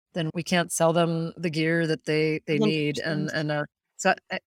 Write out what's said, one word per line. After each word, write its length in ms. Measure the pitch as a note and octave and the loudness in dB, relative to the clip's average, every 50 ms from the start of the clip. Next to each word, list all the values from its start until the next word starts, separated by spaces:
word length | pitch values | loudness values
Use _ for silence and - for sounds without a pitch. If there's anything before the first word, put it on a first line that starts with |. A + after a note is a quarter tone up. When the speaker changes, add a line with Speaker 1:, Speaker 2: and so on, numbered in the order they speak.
| _ _ - | _ _ -8
Speaker 1:
then 160 | F3+ D#3+ D#3 - | -6 -4 -4 -4
we 80 | F3 D#3+ | -6 -2
can't 300 | - F#3+ F3 E3+ - - | 0 0 0 0 0 0
sell 200 | - E3+ E3 E3 | 2 2 4 4
them 400 | F3 E3+ E3 E3 E3 E3 E3 - | 4 2 2 0 -2 -4 -4 -6
the 140 | - E3+ F3+ | -6 -6 -4
gear 360 | D3 D#3 D#3+ D#3+ E3 E3+ E3 | -2 0 0 2 2 2 2
that 180 | D#3 D#3 D3+ - | 0 -2 -2 -2
they, 360 | - D#3 D#3 D#3 D#3 D#3 D#3 - | -2 0 2 2 0 0 -2 -2
they 120 | - D#3 D3 | -2 0 2
need. 400 | D3 D3+ D#3 D#3 D3 D3 D3 C#3+ | 2 2 2 0 0 -2 -2 -2
And, 320 | - D#3+ D#3+ D3 D3+ D3+ | -4 -2 -2 -2 -2 -2
Speaker 2:
Hundred 0 | |
percent. 100 | - D#3 | -4 -4
Speaker 1:
and, 120 | D#3 D3+ D3+ | -2 -2 -2
uh, 120 | D3 D3 - _ _ _ _ _ | -2 -4 -6 _ _ _ _ _
so 180 | - - F#3+ - - - _ F#3 | -2 0 0 0 0 -4 _ -10
I 60 | F#3 - _ | -10 -10 _